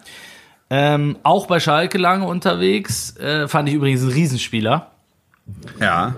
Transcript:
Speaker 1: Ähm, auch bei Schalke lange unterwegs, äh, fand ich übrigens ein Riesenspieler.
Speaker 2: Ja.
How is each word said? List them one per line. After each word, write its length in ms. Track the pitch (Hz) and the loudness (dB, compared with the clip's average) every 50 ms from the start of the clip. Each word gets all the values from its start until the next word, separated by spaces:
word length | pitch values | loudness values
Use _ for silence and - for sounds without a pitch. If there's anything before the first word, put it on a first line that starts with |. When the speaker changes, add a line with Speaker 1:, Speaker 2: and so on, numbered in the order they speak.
| - - - - - - - - - - _ _ _ - | -20 -20 -20 -20 -20 -20 -20 -20 -20 -20 _ _ _ -4
Speaker 1:
Ähm, 460 | 131 139 143 147 147 147 147 147 135 - | 0 2 2 2 2 2 0 -2 -2 0
auch 240 | - 147 170 165 160 | 2 2 2 2 2
bei 140 | - 180 160 | 0 0 0
Schalke 400 | - 160 147 156 175 - - 190 | 2 2 2 2 0 0 0 0
lange 260 | 180 175 185 196 190 | 2 2 2 0 0
unterwegs, 880 | 175 175 180 - 190 175 175 180 190 202 214 202 - - - - - - - | -2 -2 -2 0 0 0 2 2 2 2 0 -2 -4 -6 -6 -8 -10 -12 -8
äh, 300 | - 143 151 156 147 139 | -6 -4 -2 -2 -2 0
fand 220 | - 156 147 143 | 0 0 0 0
ich 60 | 143 | 0
übrigens 260 | 151 139 139 135 123 | 0 2 2 2 2
ein 80 | 131 131 | 0 0
Riesenspieler. 800 | 123 151 170 143 127 117 - - - 110 107 110 135 170 - - _ _ _ _ _ _ _ _ _ _ _ - 98 - - - - - | 2 2 2 2 0 -2 -4 -4 -2 -2 0 0 0 0 -2 -6 _ _ _ _ _ _ _ _ _ _ _ -20 -18 -18 -18 -16 -6 -2
Speaker 2:
Ja. 360 | 107 95 85 85 92 120 127 | 0 2 2 2 0 -2 -4